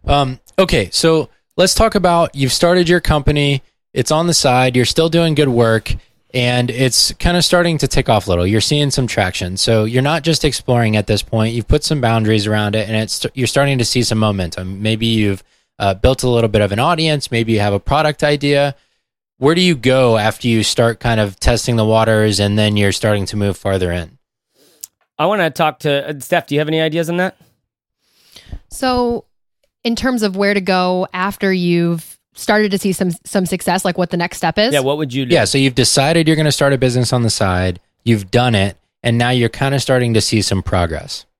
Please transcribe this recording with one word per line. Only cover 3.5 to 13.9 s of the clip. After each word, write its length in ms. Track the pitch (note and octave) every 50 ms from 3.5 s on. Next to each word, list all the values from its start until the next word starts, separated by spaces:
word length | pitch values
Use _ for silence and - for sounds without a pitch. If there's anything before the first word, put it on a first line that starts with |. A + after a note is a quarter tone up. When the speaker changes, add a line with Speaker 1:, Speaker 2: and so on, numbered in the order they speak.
| C#3 C3+ - _ _ _ _ _ -
Speaker 1:
it's 180 | - B2 -
on 160 | D3+ D#3 E3+
the 60 | F3 D#3+
side, 440 | - - C#3 B2 - C3 B2+ B2
you're 80 | B2+ A#2+
still 240 | - - - D#3+ E3
doing 260 | D#3+ E3+ E3 E3 D3+
good 140 | C#3 D3 C3+
work, 440 | A#2+ A#2+ A#2 A2+ A2+ G#2+ - - - - - _ _ _ _ _ -
and 380 | B2+ B2 A#2+ B2 B2 B2 B2
it's 400 | A2+ B2 C3+ B2+ - - - - -
kinda 280 | _ - F3 F3 F3
starting 360 | D#3+ - - F3 F3 E3+ D#3+ C#3+
to 80 | - C3
tick 180 | - C#3+ B2
off 200 | - A2+ G#2 -
a 20 | G#2
little. 180 | F2+ E2+ F2
You're 140 | F#2 G#2+ A2
seeing 300 | - - D3+ D3 D3 C#3
some 160 | - - B2+
traction. 500 | A2+ - - G2 F#2 - - G2 F2+ F#2
So 260 | F#2+ - - A2+ A2 G#2+
you're 180 | A2 A#2+ B2+
not 220 | C3+ C#3+ D#3+ E3 C#3
just 220 | E3 D#3+ - -
exploring 500 | D3 B2 - - - B2 A#2+ A2+ A2 G#2+
at 120 | G#2+ G2+
this 140 | - G#2+ G2
point. 320 | - - - A2+ A2 A2+ A#2
You've 140 | A#2+ A2
put 160 | - D3 D3+ -
some 160 | - D#3 C#3+
boundaries 480 | B2 A2+ A2+ A2+ A2 G#2+ A2 G#2+ G2+
around 300 | G#2+ G#2+ G#2+ G#2 G#2 G#2
it, 100 | A2 G#2
and 80 | G2+ A2
it's, 300 | G#2+ A2 A2 - - - A#2 _
you're 140 | C3 B2
starting 300 | A2 - C#3+ C#3 C#3 C#3 B2+
to 60 | A#2
see 180 | -